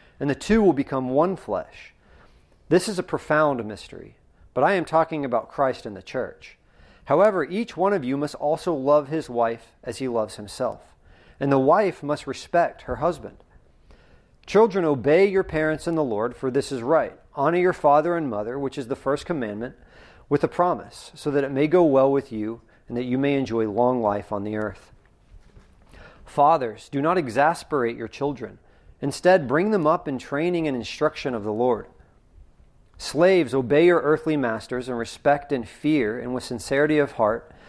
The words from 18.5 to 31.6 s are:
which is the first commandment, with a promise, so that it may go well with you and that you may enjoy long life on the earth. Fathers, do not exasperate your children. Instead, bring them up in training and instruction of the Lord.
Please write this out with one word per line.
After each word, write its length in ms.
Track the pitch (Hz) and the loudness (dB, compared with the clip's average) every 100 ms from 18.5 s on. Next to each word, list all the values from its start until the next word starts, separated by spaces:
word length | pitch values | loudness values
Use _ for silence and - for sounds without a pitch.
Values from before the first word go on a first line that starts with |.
| 135 | -6
which 180 | 135 - | -6 -6
is 120 | 117 | -8
the 80 | 131 | -6
first 280 | 135 143 | -2 -4
commandment, 500 | - 165 110 104 123 - - - - - - | -4 -4 -4 -6 -10 -12 -20 -20 -20 -20 -2
with 160 | 143 | 0
a 40 | 160 | 0
promise, 640 | - 180 123 - - - | 0 0 -2 -8 -20 -20
so 160 | - 151 | -10 -2
that 140 | 143 | -2
it 60 | 139 | 0
may 160 | 135 151 | 0 2
go 160 | 180 | 4
well 300 | 165 135 139 | 6 6 4
with 180 | 139 131 | 2 -2
you 300 | 110 107 117 _ _ - | -6 -8 -10 _ _ -10
and 100 | 120 | -6
that 80 | |
you 120 | 127 127 | -2 0
may 200 | 139 139 | 0 0
enjoy 300 | 120 113 110 | 0 -2 -2
long 360 | 101 123 127 | 2 2 2
life 300 | 107 101 - | 0 -2 -4
on 120 | 104 | -6
the 120 | 104 107 | -6 -4
earth. 360 | 107 98 - _ _ _ _ - - - - _ _ - - - - | -6 -8 -18 _ _ _ _ -20 -20 -20 -20 _ _ -20 -20 -20 -6
Fathers, 640 | - 147 160 120 104 - | 2 4 4 0 -8 -8
do 100 | 139 | -2
not 160 | 151 185 | 0 0
exasperate 800 | 131 110 151 170 - 147 117 117 | 0 2 2 0 -4 -2 -2 -4
your 120 | 113 | -10
children. 500 | - 139 135 104 107 _ _ - _ | -6 -6 -6 -12 -16 _ _ -20 _
Instead, 480 | 139 - 180 185 127 | -6 0 4 4 4
bring 220 | 147 208 | 0 2
them 160 | 208 151 | 2 2
up 200 | 170 151 | 0 -2
in 120 | 127 | -8
training 500 | - 143 170 175 156 | -6 -4 -2 -2 -2
and 80 | 127 | -4
instruction 580 | 107 - 151 - 139 | -6 -2 -2 -2 -6
of 80 | 117 | -6
the 100 | 104 | -4
Lord. 340 | 107 | 0